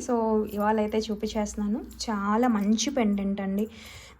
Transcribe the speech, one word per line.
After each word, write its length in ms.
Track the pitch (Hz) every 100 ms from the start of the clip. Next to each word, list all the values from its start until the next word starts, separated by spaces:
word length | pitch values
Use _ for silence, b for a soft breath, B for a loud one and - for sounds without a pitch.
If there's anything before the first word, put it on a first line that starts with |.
| -
So 80 | 240 220 214 208 208
ఇవాళ 200 | 208 220
అయితే 200 | 214 220
చూపించేస్తున్నాను. 840 | 220 208 214 214 208 - 208 240 - - -
చాలా 400 | 208 202 214 247
మంచి 420 | 214 202 220 -
పెండెంట్ 500 | 277 214 202 196 196
అండి. 280 | 190 196 220 B B B B